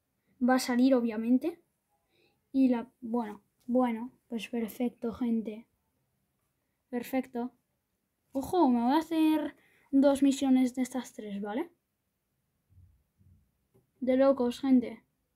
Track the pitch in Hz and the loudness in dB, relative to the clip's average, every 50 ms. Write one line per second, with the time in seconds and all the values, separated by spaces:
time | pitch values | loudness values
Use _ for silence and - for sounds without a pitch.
0 | _ _ _ _ _ _ _ - 254 240 254 254 262 - 247 240 254 269 262 247 | _ _ _ _ _ _ _ -2 0 2 2 2 0 -2 0 2 2 4 4 2
1 | 233 233 214 220 226 233 254 254 302 339 - - _ _ _ _ _ _ _ _ | 0 -2 -4 -4 0 0 0 0 0 -2 -8 -8 _ _ _ _ _ _ _ _
2 | _ _ _ _ _ _ _ _ _ _ - 269 269 247 247 226 233 - _ _ | _ _ _ _ _ _ _ _ _ _ -2 0 2 2 2 -2 -4 -10 _ _
3 | 254 226 226 240 226 208 208 208 _ _ _ _ _ - 240 254 254 240 226 220 | -10 -6 -6 -6 -6 -6 -10 -16 _ _ _ _ _ -2 0 0 2 0 -2 -4
4 | 240 262 - _ _ - 240 226 196 - - 233 226 208 - - 247 240 - _ | -8 -12 -16 _ _ -12 -10 -10 -8 -8 -6 -6 -6 -6 -6 -6 -6 -6 -6 _
5 | - 233 196 - 254 233 226 226 208 226 208 226 - _ _ _ _ _ _ _ | -8 -8 -6 -4 -4 -2 -2 -2 -4 -6 -10 -14 -16 _ _ _ _ _ _ _
6 | _ _ _ _ _ _ _ _ _ _ _ _ _ _ _ _ _ _ 254 247 | _ _ _ _ _ _ _ _ _ _ _ _ _ _ _ _ _ _ -10 -10
7 | 240 - - 262 254 - - 240 240 254 - _ _ _ _ _ _ _ _ _ | -8 -6 -4 -6 -4 -6 -6 -8 -8 -8 -10 _ _ _ _ _ _ _ _ _
8 | _ _ _ _ _ _ - 269 262 - - 359 320 254 247 233 233 247 277 330 | _ _ _ _ _ _ -8 -8 -6 -2 2 2 4 4 4 2 2 2 2 0
9 | 320 - 330 320 311 311 311 302 302 294 - _ _ _ _ _ _ _ - 277 | 0 0 0 2 2 2 2 0 -2 -6 -10 _ _ _ _ _ _ _ 2 4
10 | 269 285 277 277 277 277 262 - 285 269 254 262 262 247 240 262 254 247 - 254 | 4 4 4 4 4 2 2 2 2 2 4 4 4 2 0 -4 -6 -4 -6 -8
11 | 233 - - - 214 208 196 202 208 208 208 262 349 349 _ _ _ _ _ _ | -10 -10 -14 -16 -14 -12 -10 -8 -8 -6 -6 -6 -6 -8 _ _ _ _ _ _
12 | _ _ _ _ _ _ _ _ _ _ _ _ _ _ _ - - - _ _ | _ _ _ _ _ _ _ _ _ _ _ _ _ _ _ -20 -20 -20 _ _
13 | _ _ _ _ _ _ _ _ _ _ _ _ _ _ _ _ _ _ _ _ | _ _ _ _ _ _ _ _ _ _ _ _ _ _ _ _ _ _ _ _
14 | 254 247 254 262 269 277 269 269 240 240 240 - - 269 262 247 233 214 226 - | -4 0 2 4 4 4 4 2 0 -4 -4 -2 2 4 4 4 4 2 -6 -16
15 | _ _ _ _ _ _ _ | _ _ _ _ _ _ _